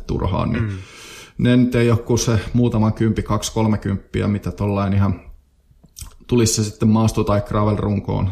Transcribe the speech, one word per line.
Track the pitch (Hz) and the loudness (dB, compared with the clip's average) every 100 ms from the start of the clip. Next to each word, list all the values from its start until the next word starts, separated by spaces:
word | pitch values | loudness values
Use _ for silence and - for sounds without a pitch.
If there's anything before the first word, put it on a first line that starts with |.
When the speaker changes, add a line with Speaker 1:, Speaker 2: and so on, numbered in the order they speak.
| - | -4
Speaker 1:
turhaan, | 85 95 87 82 | -4 -2 -2 -2
niin | - | -2
Speaker 2:
Mm. | 110 95 92 - - - - - | -4 -6 -12 -20 -20 -20 -14 -2
Speaker 1:
ne | 120 123 | 2 4
nyt | 123 123 | 4 4
ei | 120 | 2
ole | 113 | 2
kuin | - 120 | 0 0
se | - 113 - | 0 -2 0
muutaman | 123 120 110 110 | 0 2 2 0
kympi, | 107 113 104 | 2 0 0
kaksi, | 98 107 - | -2 -4 -2
kolmekymppiä, | - 110 104 101 98 - 107 101 | -2 0 0 -2 -4 -4 -4 -2
mitä | 101 - | -2 -4
tollain | - 104 101 98 | -4 -2 0 0
ihan | 98 98 92 - - _ _ _ _ - - - - - | 2 0 -2 -8 -20 _ _ _ _ -20 -18 -18 -18 0
tulisi | 123 110 | 2 4
se | - | 2
sitten | 107 - 113 | -2 0 2
maasto- | 110 113 110 | 4 4 2
tai | 107 104 | 0 0
gravel-runkoon, | 104 110 107 101 101 101 - 101 95 | 0 -2 0 0 0 -2 -2 -2 -2